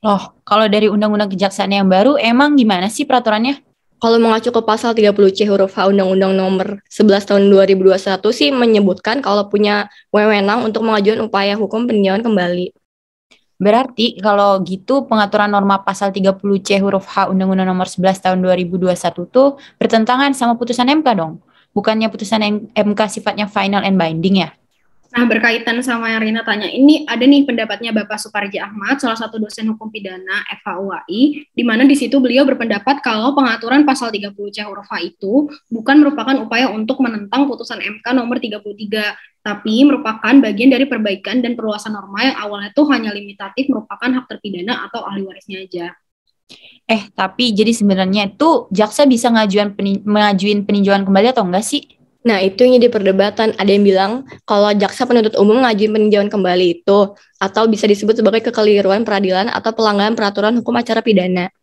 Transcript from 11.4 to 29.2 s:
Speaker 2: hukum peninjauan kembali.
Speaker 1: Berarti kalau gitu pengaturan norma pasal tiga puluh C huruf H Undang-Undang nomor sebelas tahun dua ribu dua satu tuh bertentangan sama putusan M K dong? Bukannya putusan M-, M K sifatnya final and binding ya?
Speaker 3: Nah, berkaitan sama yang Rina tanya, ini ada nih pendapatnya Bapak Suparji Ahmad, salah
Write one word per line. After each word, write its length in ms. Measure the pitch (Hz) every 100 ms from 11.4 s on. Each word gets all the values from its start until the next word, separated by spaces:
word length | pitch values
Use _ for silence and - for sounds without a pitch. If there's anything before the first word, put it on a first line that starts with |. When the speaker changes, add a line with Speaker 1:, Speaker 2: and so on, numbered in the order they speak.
| 196 202
Speaker 2:
hukum 260 | 202 220 240
peninjauan 380 | 220 196 190
kembali. 480 | 233 208 180 180 180 _ _ _ _ _ _ _ _ _
Speaker 1:
Berarti 560 | 196 220 262 - 233 233
kalau 460 | 202 202 202 196
gitu 420 | 175 190 - 269 269
pengaturan 400 | 220 202 208 208
norma 320 | 202 196 196
pasal 260 | 196 196 202 196
tiga 180 | 190
puluh 240 | 190 202 196
C 160 | 190 196
huruf 240 | 196 196 -
H 240 | - 196
Undang-Undang 380 | 190 190 190 185
nomor 180 | 185 185
sebelas 320 | - 185 190
tahun 160 | 185 185
dua 140 | 185 180
ribu 240 | 180 180
dua 160 | 180 175
satu 320 | 175 170 -
tuh 320 | 247 277 277 - _
bertentangan 580 | - 226 220 254 285
sama 220 | 269 240 233
putusan 320 | 240 240 247
M 140 | 302 294
K 80 |
dong? 300 | 208 160 170 _ _ _ -
Bukannya 340 | 208 220 220
putusan 320 | 220 214 220
M-, 260 | 208 208 208
M 160 | - 208 202
K 80 | 214
sifatnya 340 | 208 208 196 208
final 400 | 208 196 202 196
and 140 | 190
binding 420 | 165 160 180 190
ya? 140 | 160 _ _ _ _ _ _
Speaker 3:
Nah, 160 | 240 240
berkaitan 480 | 220 233 226 226 233
sama 240 | 262 233 226
yang 160 | 220
Rina 160 | 220 220
tanya, 320 | 226 208 196
ini 320 | 220 277 302
ada 160 | 302 233 247
nih 160 | 285
pendapatnya 480 | 277 233 220 202 233
Bapak 240 | 220 208 214
Suparji 480 | 220 208 202 196
Ahmad, 320 | 202 214 202 277
salah 240 | 254 226